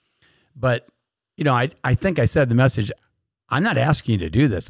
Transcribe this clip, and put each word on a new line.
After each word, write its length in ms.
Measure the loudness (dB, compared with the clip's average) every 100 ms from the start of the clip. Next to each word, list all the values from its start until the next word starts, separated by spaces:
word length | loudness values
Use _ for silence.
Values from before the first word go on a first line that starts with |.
| _ _ _ _ _
But, 340 | -6 -2 -2 -6 _ _ _ _ -4
you 80 | 0
know, 80 |
I, 160 | 0 -2 -4
I 120 | -2 0
think 240 | 0 0
I 60 | 0
said 240 | 2 2
the 60 | 4
message, 360 | 2 2 -4 -8 _ _ _ _ _
I'm 140 | -2
not 140 | 0 0
asking 360 | 0 0 0
you 60 | -2
to 100 | 0
do 200 | 2 2
this. 200 | 0 -6